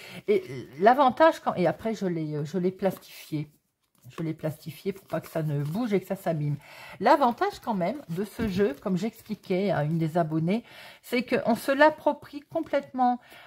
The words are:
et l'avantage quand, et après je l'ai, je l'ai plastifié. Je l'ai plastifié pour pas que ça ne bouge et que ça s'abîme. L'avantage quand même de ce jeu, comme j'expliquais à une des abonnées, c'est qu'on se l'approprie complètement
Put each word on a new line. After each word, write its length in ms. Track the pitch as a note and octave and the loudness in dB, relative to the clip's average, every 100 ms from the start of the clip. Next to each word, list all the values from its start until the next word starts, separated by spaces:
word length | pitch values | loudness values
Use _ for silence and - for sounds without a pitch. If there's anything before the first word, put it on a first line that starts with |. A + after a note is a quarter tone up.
| - F#3 - | -18 -8 0
et 160 | G3+ - C3 F2+ C#3 | 0 -2 -10 -12 2
l'avantage 580 | G3+ B3+ C4 C4 D#4+ D#4 | 4 6 4 6 4 4
quand, 140 | A#3+ | -2
et 120 | F3+ E3 | 0 2
après 300 | - A3 G#3 | 0 -4 -2
je 120 | F#3+ | -2
l'ai, 360 | E3 D3+ D3+ | -2 -4 -4
je 140 | D3 F#3 | -4 -2
l'ai 140 | F3+ | -2
plastifié. 800 | F#3+ G3 F#3+ - - - D3+ D#3 _ _ _ _ _ B2 | 0 -2 -2 -10 -20 -8 -8 -8 _ _ _ _ _ -18
Je 120 | - | -8
l'ai 120 | D#3+ | -8
plastifié 580 | D#3 D#3 C3 D#3+ D3 F#3+ | -6 -6 -8 -12 -10 -8
pour 160 | G3 - | -8 -6
pas 140 | D#3+ | -8
que 80 | - | -6
ça 140 | E3 | -4
ne 200 | D3+ C#3+ | -2 -2
bouge 300 | D3 F#3+ B3 | -2 -2 0
et 60 | G3 | 0
que 60 | F#3 | -2
ça 100 | F#3+ | -6
s'abîme. 420 | F3 D#3+ D3 C#3 - - - - | -4 -2 -2 -4 -8 -20 -16 0
L'avantage 600 | G#3+ D4+ B3 - G4+ G4+ | 4 6 4 2 -2 -4
quand 100 | - | -4
même 280 | G3+ F3 D4 - | -2 -2 -4 -6
de 140 | E3 | -6
ce 240 | G#3 - A3 | -6 -4 -2
jeu, 280 | F#3 G#3 C#4 | 2 0 0
comme 140 | G#3 F3+ | -2 -2
j'expliquais 760 | A3 - - G#3 - F3+ G3 | -2 -6 -10 -10 -4 0 0
à 120 | D3 | 0
une 140 | D3 E3 | 0 0
des 200 | D#3+ F3 | 0 0
abonnées, 460 | D#3+ D#3+ E3 A3+ - - - - | 0 0 0 -2 -4 -16 -20 -20
c'est 220 | - B3 | -4 -4
qu'on 320 | B3 C4 - A3+ | 0 0 2 0
se 160 | - | 2
l'approprie 720 | C4+ D4+ D4+ D4+ D4 - C#4+ | 4 4 4 0 -2 -6 -16
complètement 800 | - E4 D#4 C#4+ C#4 B3+ B3 B3 - - | -8 -6 -2 -4 -4 0 0 0 -6 -20